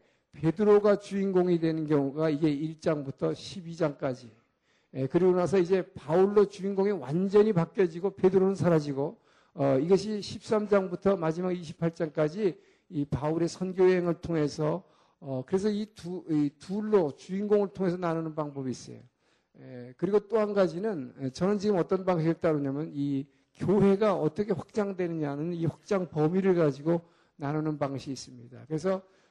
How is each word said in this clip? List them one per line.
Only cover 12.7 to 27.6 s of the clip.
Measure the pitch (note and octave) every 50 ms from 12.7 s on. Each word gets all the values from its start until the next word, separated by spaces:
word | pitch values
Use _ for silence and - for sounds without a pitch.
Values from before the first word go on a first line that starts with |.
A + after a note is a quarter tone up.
| _ _ _ _
이 | F3+ D3+ C#3+
바울의 | - - B2+ C#3 D3+ D#3+ E3 E3+ E3
선교 | - - F#3 F#3 F#3 F#3 F#3
여행을 | F#3 F#3 F3+ F3 F3 E3 E3
통해서, | - D#3+ E3+ D#3+ D3+ C#3+ C3 - D3+ D3+ E3 F3+ - _ _ _ _ _ _ _
어, | F3 C#3+ C3+ C3 C3
그래서 | - F#3 F#3+ F#3+ G#3+
이 | G#3+ G3+ A3 G#3+ _
두, | - - E3+ F3+ F3+ - -
이 | D#3+ D3+ D3 C#3+ - _
둘로 | - - F#3 G#3+ G#3+ G#3+ G#3+ G3 E3+ C#3+ C3+
주인공을 | - - - F3+ G3 G#3 G#3 G#3 G3+ G3+ F#3+
통해서 | - - F#3+ F#3 F3
나누는 | F3+ F#3 E3+ D#3+ E3 E3 D#3+ D#3
방법이 | D#3 D3+ D3 C#3 C#3 C3+ C3
있어요. | A#2 - - - A#2+ A#2 A#2 A#2+ _ _ _ _ _ _ _ _ _ C3+
예, | C3+ C3 C3 B2 A#2+ B2 B2+
그리고 | _ F3 F#3 G3+ G#3+
또 | G#3 - A#3 A3
한 | G#3+ G#3 G3+
가지는, | G3+ F#3+ E3+ D#3 E3+ G3+ A3+ G#3 D#3 B2+ B2 - B2+
예, | C#3 C3
저는 | - - F3 F#3+ G#3 G#3
지금 | F#3 G#3 G#3
어떤 | F3 D#3+ - F#3+ F#3 F#3
방식을 | F#3 F3+ E3 D#3 E3 E3
따르냐면, | - - E3+ D#3 D3 C#3+ C3+ C3+ C#3+ D#3 E3 D#3
이 | C#3+ C#3+ C#3+ C#3 C3+ C#3 - _ _ _ _ _
교회가 | - D3 E3 G3 G#3+ F#3+ G3 G3 G3 A3 G#3+ F#3
어떻게 | D3 D3+ D#3 - - G#3 A3 F#3+
확장되느냐는 | - - - _ A3 G3+ G3+ G3 F3+ F#3 E3+ E3+ D#3+ D3+ C#3+ C#3 C#3+ D3+ E3+ F3+
이 | E3+ E3
확장 | D#3 - - _ - G#3 F#3+ F#3 -
범위를 | - D#3 D3+ D#3 F3 F#3+ F#3 F#3+ F3+
가지고 | E3+ E3 D3 C3+ C3+ C#3+ D#3+ E3+ E3+ - _ _ _ _ _ _
나누는 | _ D3+ C#3 D3+ D#3